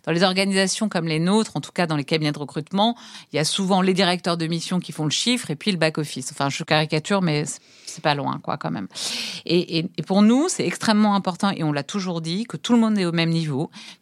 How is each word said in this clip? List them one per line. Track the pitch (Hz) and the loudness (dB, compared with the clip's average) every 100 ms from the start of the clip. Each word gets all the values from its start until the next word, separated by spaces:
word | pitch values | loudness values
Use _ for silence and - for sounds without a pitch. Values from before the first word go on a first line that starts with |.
| - | -4
dans | |
les | 165 | 2
organisations | 185 185 196 190 190 - 214 | 4 4 2 2 2 0 -2
comme | 190 165 | -2 0
les | 156 | 0
nôtres, | 175 208 220 151 | 2 2 2 -4
en | |
tout | - | -6
cas | - 175 | -4 -2
dans | 156 | 0
les | |
cabinets | 135 160 151 | 0 0 0
de | 147 | -2
recrutement, | 147 - 151 196 220 240 - - - | -6 -8 -4 0 0 0 -10 -20 -6
il | 135 | -2
y | |
a | 151 | 0
souvent | - 190 190 | 0 2 2
les | 190 185 | 4 4
directeurs | 185 180 180 170 | 2 2 0 -2
de | 160 | -2
mission | 165 - 185 | -4 -2 -4
qui | - | -4
font | - 156 | -4 -2
le | |
chiffre | - - 247 - | 0 0 -2 -2
et | 147 | -4
puis | - | -2
le | 185 | 2
back-office. | 160 156 147 - 127 | 0 0 -4 -6 -10
Enfin, | - 139 | -2 -2
je | - | -2
caricature, | 160 156 156 156 156 202 | 2 2 2 -2 0 0
mais | 180 147 151 | 2 0 -2
c'est, | - _ - - | -8 _ -20 -18
c'est | - | -4
pas | 156 | 0
loin, | 143 135 131 | 0 -2 -6
quoi, | - 151 | -6 -6
quand | - | -4
même. | - 95 - - - - - - | -6 -8 -8 -8 -6 -8 -10 0
Et, | 175 170 170 | 0 2 -2
et, | 165 - | -4 -6
et | |
pour | 156 196 | 0 4
nous, | 208 247 339 | 6 6 2
c'est | - 160 | 0 -2
extrêmement | - - 214 214 196 | -2 0 4 4 2
important, | 185 175 202 | 0 -2 -2
et | - | 0
on | 156 | -2
l'a | 143 | -2
toujours | 139 208 185 170 | -4 -6 -4 -4
dit, | 160 180 | -4 -6
que | 233 156 | -6 -8
tout | - | 2
le | 240 | 4
monde | 220 214 | 4 2
est | 175 | 2
au | |
même | 165 165 | 2 2
niveau. | 165 160 131 165 - - - | 2 0 -2 -4 -8 -20 -16